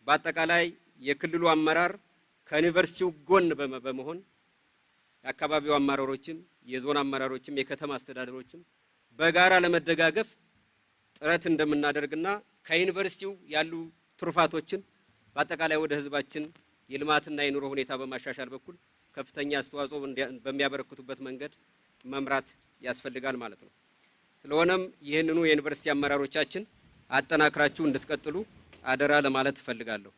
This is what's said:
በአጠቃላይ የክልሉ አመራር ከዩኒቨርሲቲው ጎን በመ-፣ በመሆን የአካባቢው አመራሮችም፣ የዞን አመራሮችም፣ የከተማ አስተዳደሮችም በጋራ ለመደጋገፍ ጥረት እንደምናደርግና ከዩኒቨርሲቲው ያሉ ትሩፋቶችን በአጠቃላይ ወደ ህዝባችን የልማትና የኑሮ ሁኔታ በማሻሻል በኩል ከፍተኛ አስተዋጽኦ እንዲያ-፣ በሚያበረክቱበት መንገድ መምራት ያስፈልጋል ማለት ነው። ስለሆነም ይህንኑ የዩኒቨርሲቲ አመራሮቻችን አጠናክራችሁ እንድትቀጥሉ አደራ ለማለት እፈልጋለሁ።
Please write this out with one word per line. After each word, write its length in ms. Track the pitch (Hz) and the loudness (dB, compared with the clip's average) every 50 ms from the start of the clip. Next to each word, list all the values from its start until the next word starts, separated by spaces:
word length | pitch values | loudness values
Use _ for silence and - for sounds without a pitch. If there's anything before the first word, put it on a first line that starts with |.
| _ | _
በአጠቃላይ 580 | - 147 151 - 170 160 165 160 160 170 170 170 175 170 _ _ _ _ _ | 2 2 2 2 -2 -2 -2 0 2 4 2 2 0 -4 _ _ _ _ _
የክልሉ 440 | - 139 143 139 - 170 160 170 170 170 | -4 -4 -4 -2 -2 -4 -2 2 4 4
አመራር 440 | 160 156 156 156 160 165 175 175 190 208 _ _ _ _ _ _ _ _ _ - 156 | 4 4 4 4 4 4 2 0 -2 -6 _ _ _ _ _ _ _ _ _ -2 0
ከዩኒቨርሲቲው 560 | 151 160 175 165 180 180 165 - - 185 180 160 151 143 | 2 2 4 4 4 2 2 0 -2 -2 -2 -2 -4 0
ጎን 220 | 160 180 196 180 165 156 | 4 4 6 6 4 0
በመ-፣ 260 | 131 143 135 131 131 | 0 -4 -6 -6 -6
በመሆን 380 | 120 135 131 135 131 147 165 180 202 _ _ _ _ _ _ _ _ _ _ _ _ _ _ _ _ _ _ _ _ | -8 -8 -8 -6 -8 -10 -12 -12 -14 _ _ _ _ _ _ _ _ _ _ _ _ _ _ _ _ _ _ _ _
የአካባቢው 500 | 131 131 - 156 147 151 151 143 151 147 | -10 -8 -4 -4 0 0 0 2 2 2
አመራሮችም፣ 600 | 143 143 139 139 135 135 131 135 131 135 - 160 160 180 _ _ _ _ 120 | 2 2 2 0 0 -2 -2 -4 -6 -8 -12 -14 -14 -16 _ _ _ _ -10
የዞን 300 | 127 131 127 139 147 147 | -8 -6 -4 -2 0 0
አመራሮችም፣ 580 | 139 139 139 135 135 135 131 127 131 - 147 | 0 -2 -2 -4 -4 -4 -6 -8 _ -8 -6
የከተማ 340 | 139 131 - 143 131 156 143 139 | -6 -4 -4 -6 -8 -8 -8 -8
አስተዳደሮችም 680 | 127 131 - 135 127 127 123 127 131 123 _ - 170 - _ _ _ _ _ _ _ _ _ _ 113 | -8 -10 -12 -12 -12 -12 -12 -12 -16 -16 _ -20 -20 -20 _ _ _ _ _ _ _ _ _ _ 0
በጋራ 340 | 156 165 160 175 180 185 185 185 | 2 4 6 6 6 8 8 6
ለመደጋገፍ 680 | 180 175 175 170 151 160 165 151 165 160 156 208 220 - - _ _ _ _ _ _ _ _ _ _ _ _ _ _ _ _ | 6 6 2 2 2 2 2 4 4 4 4 2 -4 -4 -8 _ _ _ _ _ _ _ _ _ _ _ _ _ _ _ _
ጥረት 320 | - - 151 170 170 170 | -6 0 0 0 2 2
እንደምናደርግና 800 | 175 165 151 156 151 151 147 143 147 143 147 143 139 147 156 165 190 202 208 - _ _ _ _ | 0 2 2 2 0 2 0 0 0 -2 -2 -4 -6 -6 -6 -4 -4 -6 -6 -8 _ _ _ _
ከዩኒቨርሲቲው 680 | - 156 165 185 190 175 185 196 190 180 - 196 196 202 185 180 143 | -2 0 0 0 0 0 -2 -4 -6 -6 -8 -10 -10 -10 -12 -14 -4
ያሉ 240 | 151 151 160 165 165 165 165 160 _ _ _ _ _ _ | -2 -2 -2 -2 -4 -12 -12 -14 _ _ _ _ _ _
ትሩፋቶችን 600 | - 170 165 175 170 156 - 160 151 - - 202 196 _ _ _ _ _ _ _ _ _ _ | -8 -2 2 2 2 2 2 -4 -6 -6 -8 -8 -8 _ _ _ _ _ _ _ _ _ _
በአጠቃላይ 420 | 139 151 - 175 151 165 160 156 156 | -4 -2 -2 -2 -2 0 0 2 0
ወደ 140 | 156 151 143 | 0 0 -2
ህዝባችን 500 | 147 143 143 139 143 139 _ - 156 151 156 170 - _ _ _ _ _ _ | -4 -4 -4 -4 -4 -4 _ -8 -10 -10 -10 -14 -20 _ _ _ _ _ _
የልማትና 480 | 131 135 147 151 151 147 147 156 151 143 | -8 -6 0 2 2 2 2 -2 -4 -2
የኑሮ 240 | 147 143 139 143 139 135 | -2 0 0 -2 -4 -4
ሁኔታ 240 | 139 135 131 127 139 | -4 -4 -4 -4 -4
በማሻሻል 520 | 127 135 131 131 123 - 143 127 131 131 123 | -8 -6 -8 -8 -10 -8 -10 -10 -10 -10 -12
በኩል 260 | 127 131 _ - 175 175 _ _ _ _ _ _ _ | -12 -16 _ -18 -20 -20 _ _ _ _ _ _ _
ከፍተኛ 360 | 139 135 - - 156 143 143 143 | -14 -14 -12 -8 -6 -4 -2 -2
አስተዋጽኦ 440 | 139 135 - - 143 143 131 147 147 139 | -2 -2 -4 -6 -6 -6 -6 -6 -8 -8
እንዲያ-፣ 260 | 139 131 127 135 127 131 123 | -6 -4 -4 -4 -4 -6 -10
በሚያበረክቱበት 800 | 110 135 135 139 143 139 131 139 131 _ - - 131 127 135 127 | -8 -8 -2 0 -2 -2 -2 -4 -10 _ -14 -20 -14 -14 -12 -12
መንገድ 320 | 131 131 131 127 139 147 - _ _ _ _ _ _ _ _ _ _ | -10 -12 -10 -10 -12 -14 -14 _ _ _ _ _ _ _ _ _ _
መምራት 440 | 127 135 139 139 135 139 135 131 - - _ _ _ _ _ - | -8 -6 -6 -2 0 0 -2 -2 -4 -20 _ _ _ _ _ -8
ያስፈልጋል 540 | 127 123 - - 135 120 131 127 135 131 | -8 -8 -6 -8 -10 -10 -6 -6 -4 -6
ማለት 240 | 123 120 110 98 _ - | -4 -8 -10 -12 _ -20
ነው። 80 | - _ _ _ _ _ _ _ _ _ _ _ _ _ _ _ | -20 _ _ _ _ _ _ _ _ _ _ _ _ _ _ _
ስለሆነም 380 | 139 143 156 170 175 185 185 185 185 - _ - | -2 2 4 4 4 4 2 0 -6 -10 _ -10
ይህንኑ 360 | 143 147 156 165 160 160 170 | -2 -2 0 0 2 2 2
የዩኒቨርሲቲ 460 | 170 160 151 147 143 151 147 - - 156 | 4 4 4 4 2 -4 -6 -4 -2 0
አመራሮቻችን 760 | 147 143 143 143 143 143 139 135 - 156 151 143 - 180 208 _ _ _ _ _ _ _ _ _ | 0 2 2 2 0 0 -2 -2 0 -2 -2 -2 -2 -10 -10 _ _ _ _ _ _ _ _ _
አጠናክራችሁ 720 | 127 135 139 - 165 151 156 151 - 151 147 143 143 - 165 | 0 0 0 2 4 6 6 6 6 4 2 2 2 0 -2
እንድትቀጥሉ 520 | 151 131 135 - - 156 - - 151 151 180 220 _ - - - - - - - | 0 0 -2 -4 -4 -6 -6 -4 -6 -6 -6 -8 _ -14 -20 -20 -20 -20 -12 -2
አደራ 280 | 131 131 131 143 143 147 147 | -2 0 2 4 4 6 4
ለማለት 360 | 143 139 135 131 135 139 135 - | 4 4 0 2 0 0 -2 -4
እፈልጋለሁ። 540 | - - 120 113 117 113 110 104 98 101 _ | -8 -10 -8 -8 -6 -8 -8 -8 -8 -14 _